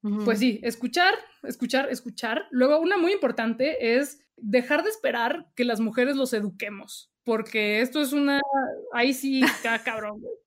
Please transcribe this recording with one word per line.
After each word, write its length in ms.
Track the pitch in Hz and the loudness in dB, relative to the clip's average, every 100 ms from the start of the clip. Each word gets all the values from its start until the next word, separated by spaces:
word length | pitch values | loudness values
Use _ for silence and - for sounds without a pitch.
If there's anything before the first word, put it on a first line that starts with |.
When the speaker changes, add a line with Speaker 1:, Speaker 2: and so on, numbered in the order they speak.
Speaker 1:
bueno, 140 | 214 208 | -2 0
Speaker 2:
Ujú. 80 | |
Speaker 1:
pues 140 | 214 214 | 2 4
sí, 220 | 254 214 | 2 2
escuchar, 520 | 240 233 240 349 359 440 - _ | -6 -4 -4 2 2 2 -6 _
escuchar, 480 | - 247 240 262 277 | -12 -6 -2 0 0
escuchar. 560 | 247 247 - 233 254 403 | -4 -8 -8 -4 -4 -2
Luego, 280 | 254 262 302 | 2 4 4
una 160 | 339 392 | 4 2
muy 160 | 339 | 2
importante 840 | 403 269 - 226 226 277 311 226 240 | 2 0 0 -2 0 0 0 2 2
es 260 | 285 - _ _ | 0 -8 _ _
dejar 460 | 214 247 247 294 | 0 0 2 0
de 60 | 403 | 0
esperar 600 | 427 262 240 233 330 - | -2 -2 0 -2 -2 -8
que 100 | - 240 | -2 0
las 140 | 220 | 0
mujeres 360 | 226 226 247 269 | 0 2 0 0
los 160 | 254 | 0
eduquemos, 800 | 220 208 190 208 202 - - - _ | -2 -2 -6 -10 -10 -14 -18 -20 _
porque 600 | - 220 220 226 208 208 | -2 -2 -2 -2 0 2
esto 180 | 254 302 | 0 0
es 140 | 277 | 0
una, 260 | 285 285 277 277 277 262 - - | 2 2 2 0 0 -2 -6 -6
ahí 180 | 240 247 | 0 2
sí 300 | 262 269 269 | 2 0 2
está 360 | 277 - 233 226 | 2 2 -2 -2
Speaker 2:
<laughs> 20 | |
Speaker 1:
cabrón, 360 | 240 220 214 214 | -2 -6 -8 -10
güey. 100 | - - | -12 -14